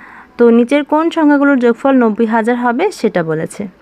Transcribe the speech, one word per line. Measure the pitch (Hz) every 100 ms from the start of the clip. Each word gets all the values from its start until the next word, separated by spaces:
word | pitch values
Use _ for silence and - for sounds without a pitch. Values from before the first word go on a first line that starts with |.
| - - - -
তো | 240
নিচের | 233 240 285
কোন | 285 302 330
সংখ্যাগুলোর | 330 294 285 285 269
যোগফল | 240 233 277 262
নব্বই | 226 208 226
হাজার | 226 220 247
হবে | 247 240 392
সেটা | - 214 180
বলেছে। | 160 160 175 - 202 -